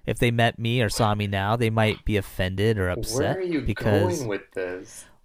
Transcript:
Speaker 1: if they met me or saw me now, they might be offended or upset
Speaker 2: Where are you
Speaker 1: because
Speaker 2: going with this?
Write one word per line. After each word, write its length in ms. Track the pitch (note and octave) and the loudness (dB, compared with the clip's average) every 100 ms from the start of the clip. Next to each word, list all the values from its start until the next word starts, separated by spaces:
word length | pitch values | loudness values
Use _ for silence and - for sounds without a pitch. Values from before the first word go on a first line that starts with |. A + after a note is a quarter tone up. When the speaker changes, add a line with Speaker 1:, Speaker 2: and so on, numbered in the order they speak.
| - | -6
Speaker 1:
if 120 | A2+ | 0
they 120 | A#2+ | 2
met 260 | A#2 A#2 - | 4 2 0
me 240 | A2+ B2 | -2 2
or 60 | G#2 | 0
saw 260 | - G#2+ | 2 2
me 120 | G#2 G2+ | 2 -2
now, 260 | G2 G2 A#2+ | -2 0 0
they 140 | A2+ | 2
might 340 | A2 G#2+ - | 4 2 2
be 120 | - G#2 | 0 -2
offended 600 | - - F#2 F#2+ G#2+ G#2+ | -2 -4 -2 0 0 2
or 100 | F2+ | 0
upset 460 | F2+ A2 A#2+ A#2+ F3 | -2 -2 -2 -2 -2
Speaker 2:
Where 20 | |
are 40 | |
you 180 | F3+ D#3 | -2 -2
Speaker 1:
because 580 | A2+ G2+ A2 G2+ F3+ E3+ | -2 -2 2 2 2 0
Speaker 2:
going 100 | A#2 | -4
with 220 | G2 - | -6 -8
this? 520 | F#2+ F2+ F#2 G#2 - - _ | -8 -6 -8 -12 -18 -20 _